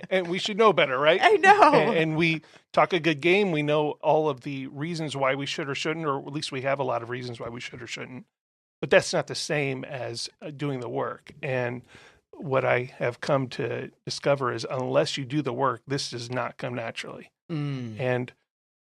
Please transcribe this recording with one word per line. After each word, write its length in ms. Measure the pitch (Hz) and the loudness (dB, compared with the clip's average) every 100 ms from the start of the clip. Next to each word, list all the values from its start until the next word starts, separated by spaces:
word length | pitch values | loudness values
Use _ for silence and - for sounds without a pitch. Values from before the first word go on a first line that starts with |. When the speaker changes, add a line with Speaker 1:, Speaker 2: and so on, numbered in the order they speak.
Speaker 1:
<laughs> 80 | - | -2
And 200 | 190 170 | -2 0
we 100 | 185 | -4
should 180 | - 202 | -2 4
know 160 | 220 | 6
better, 240 | 170 139 127 | 6 4 4
right? 220 | 151 180 | 4 6
Speaker 2:
I 120 | 359 403 | 6 6
know. 380 | 381 415 302 285 | 8 8 8 8
Speaker 1:
And, 200 | - 165 | 4 2
and 220 | 160 156 | 2 2
we 240 | 170 156 - - _ | 2 0 -6 -20 _
talk 180 | - 151 | 2 4
a 80 | 180 | 4
good 220 | 165 143 | 2 2
game. 300 | 170 196 202 | 2 4 2
We 100 | 151 | 0
know 300 | 147 151 151 - | 2 2 0 -2
all 280 | 156 156 156 | 2 2 2
of 120 | 127 | -2
the 240 | 147 135 135 | -6 -8 -10
reasons 500 | 143 160 165 151 135 | -8 -6 -4 -6 0
why 200 | 131 135 | 0 0
we 100 | 139 | -4
should 240 | - 139 | -6 -6
or 60 | 131 | -4
shouldn't, 320 | 160 160 156 | -4 -2 -2
or 100 | 139 | -4
at 160 | 143 | -4
least 180 | 147 - | -8 -6
we 100 | 135 | -4
have 160 | 135 139 | -2 0
a 40 | |
lot 200 | 127 117 | 0 -2
of 80 | 117 | -4
reasons 280 | 127 123 120 | -8 -8 -10
why 100 | 120 | -10
we 120 | 120 | -10
should 220 | - 123 | -14 -14
or 40 | 120 | -14
shouldn't. 380 | - 123 127 - _ _ _ _ - | -12 -12 -14 -18 _ _ _ _ -8
But 80 | 147 | 4
that's 240 | 185 - | 4 4
not 140 | 175 - | -4 -4
the 80 | 127 | -8
same 480 | - 151 139 131 | -4 -2 -2 -4
as, 440 | 131 135 117 117 - _ | -8 -10 -8 -8 -12 _
uh, 80 | 180 | -16
doing 300 | 139 143 131 | -8 -6 -6
the 100 | 117 | -6
work. 440 | 135 120 - - - | -6 -6 -8 -18 -10
And 400 | 147 127 120 123 - - - _ _ | -4 -2 -2 -6 -12 -20 -20 _ _
what 340 | 339 170 131 127 | -12 -2 0 2
I 260 | 123 131 - | 0 -2 -4
have 240 | 123 117 | -4 -2
come 260 | - 139 131 | 0 0 0
to 420 | - 123 123 131 _ - | -4 -6 -6 -10 _ -10
discover 440 | - 156 139 123 | -4 0 0 0
is 140 | 117 123 | -4 -6
unless 500 | 131 127 135 156 - | -6 0 0 0 -4
you 40 | |
do 200 | 123 151 | -4 -2
the 100 | 131 | -2
work, 300 | 120 135 117 - | 0 0 -2 -4
this 240 | 139 - | -6 -4
does 220 | 120 120 | -8 -6
not 260 | 127 120 - | -4 -4 -6
come 160 | 127 | -8
naturally. 560 | 123 117 - - 143 - _ - | -6 -8 -10 -12 -14 -18 _ -8
Speaker 3:
Mm. 480 | 156 143 135 120 107 | -6 -4 -6 -8 -4
Speaker 1:
And 340 | 127 123 123 _ _ _ _ _ | -2 0 -4 _ _ _ _ _